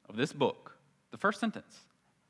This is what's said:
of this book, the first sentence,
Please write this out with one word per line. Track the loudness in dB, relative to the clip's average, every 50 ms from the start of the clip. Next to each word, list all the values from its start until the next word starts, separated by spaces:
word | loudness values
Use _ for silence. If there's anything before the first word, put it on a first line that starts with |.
| _ -10
of | -2
this | -2 -2 -2 2
book, | 2 2 2 2 0 -10 -18 -20 -20 _ _ _ _ _ _ -10
the | 0
first | 0 0 0 2
sentence, | 0 -2 -2 -4 -10 -14 -20 -20 -20 _ _ _ _ _ _ _ _ _